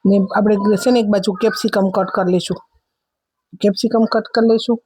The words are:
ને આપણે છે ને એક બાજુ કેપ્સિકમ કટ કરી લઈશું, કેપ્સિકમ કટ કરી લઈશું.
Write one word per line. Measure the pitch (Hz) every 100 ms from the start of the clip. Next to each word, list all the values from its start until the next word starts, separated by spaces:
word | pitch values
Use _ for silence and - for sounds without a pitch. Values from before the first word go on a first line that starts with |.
| 196
ને | 196 190 -
આપણે | 208 202 202 202
છે | 254
ને | 247
એક | 208
બાજુ | 208 190 185
કેપ્સિકમ | 226 220 220 214 190 196
કટ | 185 -
કરી | 180
લઈશું, | 180 - 180 _ _ _ _ _ _ _ _ _ -
કેપ્સિકમ | 202 196 220 226 220
કટ | 226 220 240
કરી | 226
લઈશું. | 226 233 233